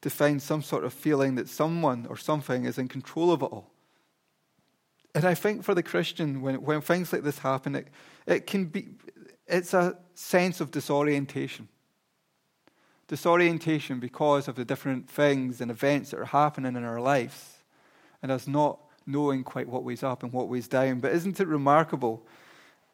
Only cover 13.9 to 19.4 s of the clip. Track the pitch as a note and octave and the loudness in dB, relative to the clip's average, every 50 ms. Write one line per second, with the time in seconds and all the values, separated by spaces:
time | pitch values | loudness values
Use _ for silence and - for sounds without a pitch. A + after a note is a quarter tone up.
13.9 | C3+ B2 A#2+ B2 - - D3+ D3+ C#3+ C#3+ C3+ - A#2+ B2+ B2 A2+ C#3 - - C#3 | -6 -6 -6 -8 -4 0 2 4 4 4 2 -2 -6 -6 -4 -4 -4 -4 -2 -4
14.9 | C3 B2+ A#2+ - - - D3 D3 C#3+ C3+ C3 B2+ B2 A#2+ B2 A#2 A#2 A2+ - C#3 | -4 -4 -6 -8 0 4 4 4 4 4 0 -2 -4 -6 -6 -6 -4 0 2 2
15.9 | C#3+ C#3 G2 - - - A#2 B2+ - C#3+ D3 D3+ D3+ - C3 B2+ B2 B2 A#2+ A#2 | 2 2 0 -4 -8 -10 -8 0 2 4 2 2 2 -2 -6 -4 -4 -4 -6 -6
16.9 | A2+ A#2 B2 C3+ C#3+ C3+ A#2 B2 - - - - - _ _ _ _ _ _ _ | -6 -2 0 2 2 2 0 -2 -8 -16 -20 -20 -20 _ _ _ _ _ _ _
17.9 | _ _ _ _ _ - - C3 C3 B2+ - C#3 C#3 D3 D3+ C#3+ - - _ _ | _ _ _ _ _ -10 -4 -2 -2 -2 -2 -2 2 2 2 2 0 -2 _ _
18.9 | _ _ - - C3+ C#3+ D3 C#3+ C#3 C3 | _ _ -10 -4 -2 0 2 2 2 0